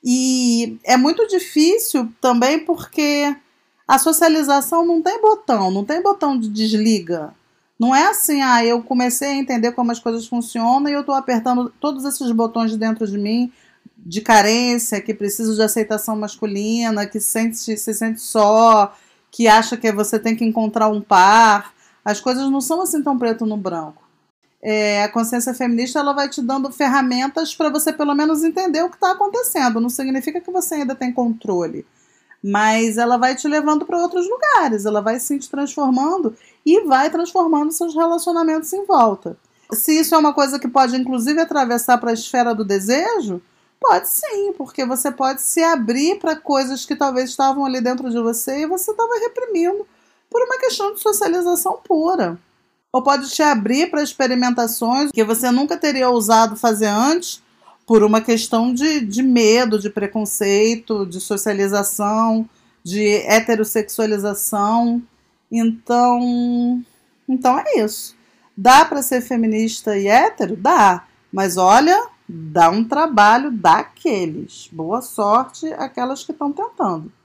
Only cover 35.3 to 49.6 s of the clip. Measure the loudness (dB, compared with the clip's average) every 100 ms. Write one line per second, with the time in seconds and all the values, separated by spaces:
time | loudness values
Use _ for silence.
35.3 | -6 -6 -6 -6 -2 0 0 0 -2 -4
36.3 | -6 _ _ 2 2 4 2 2 -2 -2
37.3 | 0 2 2 0 -2 -4 0 0 0 -2
38.3 | 0 0 -2 -4 -8 0 4 4 2 -10
39.3 | -16 _ _ _ -6 0 2 4 4 2
40.3 | 2 -2 -2 -2 2 2 0 -2 -4 -2
41.3 | -2 0 0 0 -2 0 0 0 -4 -2
42.3 | -2 0 -2 -2 -2 0 0 0 -2 -4
43.3 | -8 _ _ _ _ 2 2 0 -6 -4
44.3 | -4 -4 -6 -10 -6 -4 -2 -4 -2 -4
45.3 | -2 -4 0 2 2 0 0 0 0 -4
46.3 | -4 -2 -2 0 -6 -6 -2 0 0 -4
47.3 | 0 0 0 -2 -2 -2 -2 -4 -2 -2
48.3 | -2 -4 -4 -4 -4 -4 -2 -2 -2 -4
49.3 | -6 -4 -2